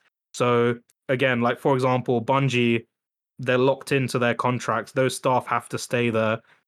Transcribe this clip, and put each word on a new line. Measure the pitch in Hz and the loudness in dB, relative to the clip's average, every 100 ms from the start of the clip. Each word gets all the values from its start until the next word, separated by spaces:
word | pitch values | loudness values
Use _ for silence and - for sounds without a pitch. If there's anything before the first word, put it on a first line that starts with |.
| _ _ _ | _ _ _
So, | - 123 120 120 120 - _ - | -2 2 4 2 -2 -10 _ -6
again, | 127 131 120 | 0 0 2
like, | 120 127 | 0 0
for | 147 | 0
example, | 131 131 127 131 120 | 2 2 0 0 -2
Bungie, | 113 135 135 123 120 117 - _ _ _ _ - | 0 0 0 2 2 0 -4 _ _ _ _ -8
they're | 127 127 | 0 2
locked | 135 135 - | 2 0 -2
into | 139 123 127 | -2 0 0
their | 120 113 | 0 0
contracts. | 123 123 - 113 107 | -2 -2 -2 -4 -4
Those | 135 131 - | -2 -2 0
staff | 135 127 - | 0 0 0
have | 117 - | -4 -4
to | 127 | -10
stay | - 123 120 | -4 -2 0
there. | 110 110 113 - _ | 0 -2 -4 -8 _